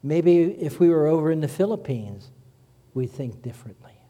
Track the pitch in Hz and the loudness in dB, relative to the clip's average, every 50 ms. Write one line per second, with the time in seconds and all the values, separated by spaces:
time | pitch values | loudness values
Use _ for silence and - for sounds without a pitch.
0 | - 139 151 170 165 175 175 175 170 170 202 - - 147 139 - 180 170 170 160 | -4 -2 -2 2 4 4 6 6 4 2 0 -4 -8 -8 0 2 4 4 4 4
1 | 147 151 160 165 151 160 160 160 151 139 - - 185 208 220 202 - - 135 117 | 4 2 2 2 2 0 0 0 -2 -4 -2 -2 -2 -2 -2 -6 -6 -6 -6 -6
2 | 107 101 101 - - - - _ - - _ _ _ _ _ _ _ _ _ 127 | -6 -10 -14 -16 -16 -20 -20 _ -20 -20 _ _ _ _ _ _ _ _ _ -6
3 | 127 123 - - 139 123 104 - - 123 - - - 113 95 _ - - - _ | -6 -6 -6 -10 -10 -10 -10 -12 -14 -14 -14 -14 -18 -20 -20 _ -20 -20 -20 _
4 | _ _ | _ _